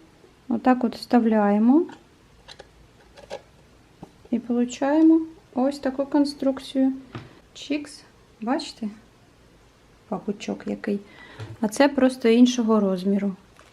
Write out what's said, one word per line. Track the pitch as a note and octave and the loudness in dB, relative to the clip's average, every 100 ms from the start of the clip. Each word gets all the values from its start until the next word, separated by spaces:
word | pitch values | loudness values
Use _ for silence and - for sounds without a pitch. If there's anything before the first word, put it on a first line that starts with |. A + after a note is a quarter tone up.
| - _ - _ - | -18 _ -20 _ -6
Отак | A3+ B3+ B3+ | -2 2 2
от | A#3 - | 0 -4
вставляємо. | - B3 A3 A3 G3+ G#3 A3+ C#4+ F#4 - _ _ _ _ - - - _ - _ _ - - - - _ _ _ _ _ - _ - | 0 2 4 2 2 4 4 4 2 -6 _ _ _ _ -20 -20 -20 _ -20 _ _ -20 -18 -18 -18 _ _ _ _ _ -20 _ -8
І | A#3 | -6
получаємо | - A#3+ A#3+ - C4+ D4+ D#4+ D#4+ D#4+ - - | -2 -2 -2 -2 0 4 6 6 2 -10 -10
ось | - C4 C#4+ | -2 -2 -2
таку | C4 C4 C#4 | -6 -4 -2
конструкцію. | D4 C#4+ - C4+ C4+ - C4+ C4 C4 - - - - _ | 0 0 -2 -4 -4 -6 -2 0 -2 -10 -18 -18 -20 _
Чікс, | - - D4 D4 - - _ _ _ | -20 -10 -8 -8 -18 -20 _ _ _
бачите? | A3 D4+ D#4+ - G#3+ G#3 - _ _ _ _ _ _ _ _ _ _ | -6 -4 -6 -10 -12 -12 -20 _ _ _ _ _ _ _ _ _ _
Папучок | F#3 - G3+ - G3+ - | -10 -8 -10 -10 -10 -8
який. | G3+ - G3+ - - - - - - | -8 -6 -6 -8 -20 -20 -18 -18 -8
А | G#3+ | -4
це | - C#4 | 2 2
просто | C#4 C4 B3+ A#3 | 2 0 2 2
іншого | A#3 B3 B3 A3 A3 | 6 4 4 0 2
розміру. | G3 F#3 F#3 G3 G3 F#3 _ _ - | 0 -2 -2 -2 -2 -6 _ _ -20